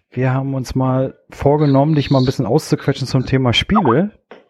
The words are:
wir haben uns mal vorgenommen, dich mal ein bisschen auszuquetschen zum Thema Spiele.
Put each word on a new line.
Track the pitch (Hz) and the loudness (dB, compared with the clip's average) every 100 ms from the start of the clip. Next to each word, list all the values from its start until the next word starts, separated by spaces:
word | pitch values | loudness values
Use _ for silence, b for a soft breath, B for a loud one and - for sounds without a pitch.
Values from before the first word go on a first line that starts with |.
| _ | _
wir | 127 127 | -4 -2
haben | 131 135 | -2 -4
uns | 135 120 | -6 -6
mal | 135 131 131 135 - _ | -4 -2 0 -2 -6 _
vorgenommen, | - 147 151 147 135 147 | -2 0 2 4 4 2
dich | 151 131 | 0 2
mal | 135 | 0
ein | 123 | 0
bisschen | - | -2
auszuquetschen | 110 151 - 151 - - 127 | -2 -2 0 -4 -2 -4 -2
zum | 131 | -2
Thema | 123 135 127 | 0 0 2
Spiele. | 110 - 220 143 131 208 - _ - | 0 0 0 2 2 0 -8 _ -20